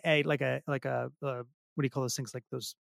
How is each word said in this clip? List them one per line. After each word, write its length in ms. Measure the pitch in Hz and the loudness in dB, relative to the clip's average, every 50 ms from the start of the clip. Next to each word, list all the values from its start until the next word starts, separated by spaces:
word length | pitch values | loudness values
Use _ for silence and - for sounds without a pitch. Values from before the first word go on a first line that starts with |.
| - | 4
a, 180 | 165 156 151 147 | 4 4 4 6
like 180 | 151 151 135 | 4 2 2
a, 200 | 139 131 127 139 - - | 2 0 0 -2 -2 -2
like 180 | 143 135 - | -4 -2 0
a, 260 | 135 127 123 123 127 139 _ | -2 -2 -2 -2 -4 -8 _
uh, 220 | - 139 131 123 123 123 _ _ _ _ _ | -4 -4 -4 -4 -8 -10 _ _ _ _ _
what 60 | - | 0
do 40 | 143 | 0
you 40 | 131 | 0
call 140 | - 139 131 | 2 0 -2
those 120 | 123 - | -2 -2
things? 180 | - 131 117 - | -4 -6 -6 -8
Like 120 | 127 - _ | -10 -10 _
those, 240 | - 131 - - - - _ | -8 -8 -8 -8 -12 -14 _